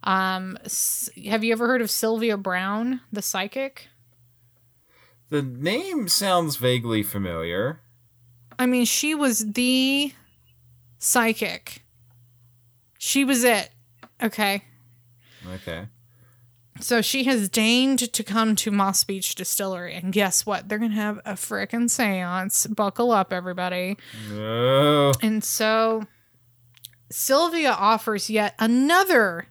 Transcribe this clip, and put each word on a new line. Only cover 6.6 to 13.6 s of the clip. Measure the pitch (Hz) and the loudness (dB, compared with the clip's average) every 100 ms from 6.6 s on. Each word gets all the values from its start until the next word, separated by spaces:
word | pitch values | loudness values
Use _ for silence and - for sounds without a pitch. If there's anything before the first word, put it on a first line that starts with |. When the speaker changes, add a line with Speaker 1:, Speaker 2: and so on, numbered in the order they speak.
| 127 123 117 110 | 0 0 0 0
Speaker 2:
familiar. | 101 101 98 82 82 87 120 160 _ _ _ _ _ _ _ - | 0 -4 -4 -4 -4 -2 -2 -4 _ _ _ _ _ _ _ -4
Speaker 1:
I | 254 | 0
mean, | 247 247 | 2 2
she | - 302 | 0 0
was | 311 285 220 214 | 0 0 0 -2
the | 208 247 262 262 277 285 - _ _ _ _ _ _ _ _ | 0 2 2 2 2 -2 -6 _ _ _ _ _ _ _ _
psychic. | - 254 226 220 208 - - - _ _ _ _ _ _ _ _ _ _ _ _ | 0 2 2 0 -4 -6 -14 -18 _ _ _ _ _ _ _ _ _ _ _ _
She | - 262 | -2 0
was | 269 262 | 2 2
it. | 240 214 | 4 2